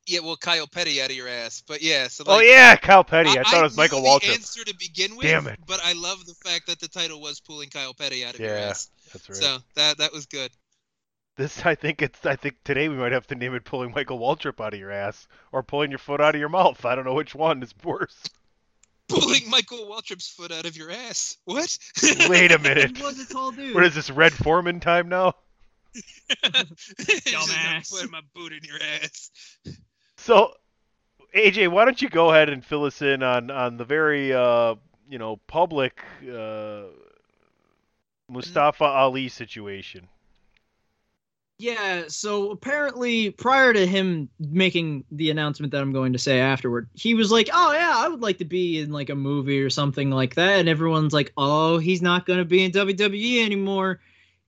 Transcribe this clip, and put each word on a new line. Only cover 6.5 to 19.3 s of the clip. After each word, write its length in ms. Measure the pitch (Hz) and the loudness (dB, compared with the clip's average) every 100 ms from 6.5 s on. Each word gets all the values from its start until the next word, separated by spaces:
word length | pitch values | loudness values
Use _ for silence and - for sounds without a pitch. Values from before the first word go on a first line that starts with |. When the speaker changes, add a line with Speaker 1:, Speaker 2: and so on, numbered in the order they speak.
| 170 - | -8 -8
Speaker 1:
that 120 | 170 | -12
the 80 | 160 | -12
title 320 | 180 165 156 | -10 -10 -10
was 200 | 147 143 | -14 -16
pulling 280 | - 151 143 | -18 -18 -16
Kyle 240 | 147 131 | -12 -12
Petty 320 | 131 143 127 | -10 -10 -8
out 100 | 123 | -10
of 60 | 123 | -10
your 80 | 110 104 | -8 -6
Speaker 2:
Yeah, 120 | 104 | -8
Speaker 1:
ass. 200 | 95 - _ _ | -10 -14 _ _
Speaker 2:
that's 160 | - - | -20 -18
right. 80 | - | -6
Speaker 1:
So 220 | 143 131 _ | -6 -6 _
that, 240 | 147 151 151 | -4 -4 -2
that 140 | 151 | -6
was 100 | 156 | -8
good. 260 | 143 139 127 _ _ _ _ _ _ _ _ - | -14 -12 -12 _ _ _ _ _ _ _ _ -10
Speaker 2:
This, 300 | 143 - 170 | -8 -4 -4
I 80 | |
think 260 | 151 147 - | -2 -6 -4
it's, 240 | 143 _ | -6 _
I 120 | 156 135 | -6 -4
think 200 | 143 _ | -8 _
today 240 | - 139 156 | -6 -2 -2
we 80 | 139 | -4
might 160 | 120 | -4
have 140 | 127 - | -4 -6
to 80 | |
name 200 | 131 123 | -10 -8
it 100 | 123 | -8
pulling 260 | - 135 123 | -10 -10 -8
Michael 260 | 147 135 127 | -8 -8 -6
Waltrip 460 | 120 165 151 - | -4 -4 -8 -8
out 80 | 107 | -10
of 80 | 104 | -10
your 120 | 98 | -10
ass 360 | 101 101 - _ _ _ | -8 -8 -10 _ _ _
or 100 | 131 | -10
pulling 280 | 127 143 147 | -6 -6 -4
your 80 | 135 | -6
foot 240 | - 143 | -8 2
out 120 | 151 | 2
of 40 | 151 | 2
your 80 | 147 | -2
mouth. 380 | 180 180 127 120 | 2 2 0 -4
I 80 | |
don't 100 | 127 | -4
know 100 | 131 | -2
which 200 | 135 147 | -4 -4
one 280 | 135 160 143 | -4 -2 -2
is 120 | 127 _ | -8 _
worse. 380 | 170 - 185 _ - _ _ _ _ _ _ _ - | -8 -6 -8 _ -20 _ _ _ _ _ _ _ -4
Speaker 1:
Pulling 420 | - - | -2 2